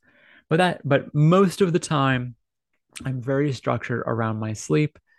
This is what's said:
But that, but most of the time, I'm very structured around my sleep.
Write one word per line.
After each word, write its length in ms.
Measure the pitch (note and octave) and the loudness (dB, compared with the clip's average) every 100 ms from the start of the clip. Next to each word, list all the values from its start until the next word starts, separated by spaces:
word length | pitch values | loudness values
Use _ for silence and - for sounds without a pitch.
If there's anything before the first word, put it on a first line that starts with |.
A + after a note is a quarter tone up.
| _ _ _ _ - | _ _ _ _ -2
But 80 | E3 | 2
that, 240 | F3+ - | 2 0
but 300 | C3 C#3 - | 0 0 0
most 460 | D3 D3+ F#3 G3 - | 2 4 6 4 2
of 120 | F#3 | 0
the 60 | E3+ | 0
time, 580 | - D3+ C3+ B2+ B2 A#2 _ _ _ _ _ - | 0 0 0 0 -4 -12 _ _ _ _ _ -12
I'm 160 | C3+ C3 | -8 -6
very 320 | A#2 C#3 D3 | -2 0 0
structured 500 | B2 C3 A#2+ - A#2 - | -2 -4 -4 -4 -4 -2
around 320 | A#2 A2+ A2 | -2 -2 -4
my 160 | A2 | -6
sleep. 440 | G#2+ - D3+ D3+ _ _ | -6 0 0 0 _ _